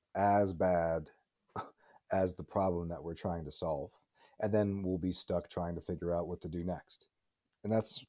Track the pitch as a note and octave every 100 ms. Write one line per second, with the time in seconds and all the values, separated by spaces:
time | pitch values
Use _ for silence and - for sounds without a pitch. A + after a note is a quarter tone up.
0 | _ F#2+ G2+ G2+ G2 E2+ F#2 F2 E2 E2
1 | D#2+ _ _ _ _ - - - _ -
2 | - F#2+ F#2 F2+ E2+ G2+ F#2+ F2 E2+ E2+
3 | D#2+ E2 G2 E2+ D2+ - E2+ C#2+ - -
4 | _ _ - - G2+ G#2 G2+ G2 F#2+ F#2
5 | F#2 F2+ - F2+ - - E2+ E2 - E2+
6 | E2+ E2+ E2+ F2 E2 F2 F2 F2+ - -
7 | _ _ _ _ _ _ G#2 A2 - -